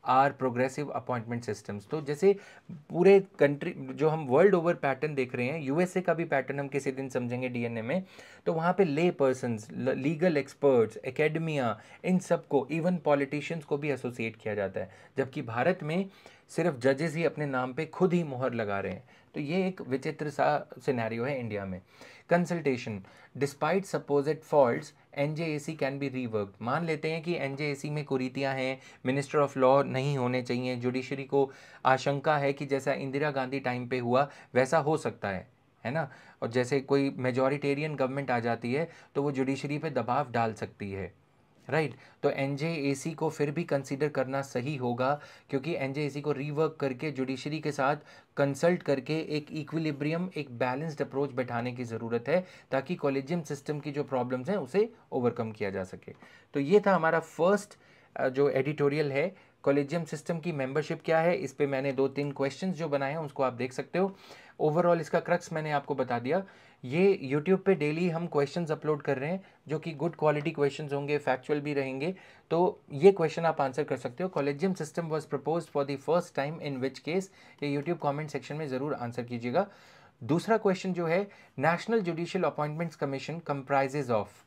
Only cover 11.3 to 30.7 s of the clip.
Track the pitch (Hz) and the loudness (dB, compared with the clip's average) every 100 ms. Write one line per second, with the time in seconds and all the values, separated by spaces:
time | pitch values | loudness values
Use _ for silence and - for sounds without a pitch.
11.3 | 156 160 147 120 104 - - - 185 - | 2 -2 0 0 -2 -10 -8 0 0 2
12.3 | 170 - 143 - 160 165 180 151 143 139 | -2 2 0 0 -2 0 0 2 2 2
13.3 | 147 143 170 - 147 151 127 127 120 113 | -4 -4 -8 -4 -2 -2 -2 -4 -4 -6
14.3 | - 110 104 98 98 95 - - - 131 | -6 -6 -2 -2 -4 -8 -12 -8 -4 -4
15.3 | 156 117 117 143 180 151 170 196 - - | -4 -6 0 0 0 -2 -4 -4 -12 -20
16.3 | - _ - 165 131 127 135 165 151 160 | -20 _ 0 0 2 2 2 0 0 -2
17.3 | - 147 131 127 127 156 - 180 175 160 | 0 -2 -2 -2 -4 -8 2 2 4 0
18.3 | 123 127 117 104 98 98 92 - - _ | -2 -2 -2 -2 -2 -4 -8 -14 -20 _
19.3 | 151 147 180 190 185 - 131 156 147 151 | -8 -2 0 -2 -4 -4 -4 -4 -6 -6
20.3 | 139 135 143 - - 135 123 110 113 123 | 0 2 2 -4 -6 -2 -2 -2 -2 -4
21.3 | 135 117 101 98 92 - - - - - | -4 -4 -6 -6 -8 -12 -20 -20 -20 2
22.3 | 170 175 170 147 123 117 104 95 - - | 2 2 0 0 0 -4 -8 -10 -20 -18
23.3 | - 139 - 147 185 190 147 - 143 143 | -4 -4 0 0 0 0 -6 2 2 2
24.3 | 151 - 151 123 - - _ _ 139 143 | -4 2 6 6 4 -4 _ _ -2 -2
25.3 | 156 165 147 147 151 139 139 139 127 120 | -2 -4 -4 -6 -4 -4 -2 -4 -4 -2
26.3 | 107 101 - 113 147 170 151 156 160 165 | -2 -4 -6 -2 -2 0 -2 -2 -4 -4
27.3 | 165 139 139 151 139 151 151 147 135 127 | -4 -4 -4 -4 -4 -4 -6 -2 -2 -2
28.3 | 127 135 135 131 131 - - 127 135 139 | -2 -4 -2 -4 -6 -12 -6 -2 -2 0
29.3 | 151 139 135 127 139 135 127 139 139 123 | 2 2 4 6 6 4 0 0 0 0
30.3 | 127 123 123 127 | 0 -2 -2 -2